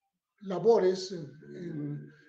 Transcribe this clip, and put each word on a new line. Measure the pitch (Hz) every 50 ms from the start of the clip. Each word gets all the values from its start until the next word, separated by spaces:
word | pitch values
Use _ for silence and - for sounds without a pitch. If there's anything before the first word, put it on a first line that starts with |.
| _ _ _ _ _ _ _ _ 202
labores, | 190 180 175 165 226 233 202 185 185 185 185 - - 196
en, | 170 151 135 - - - 143 143
en | 143 175 170 160 147 147 143 147 147 - - - _ -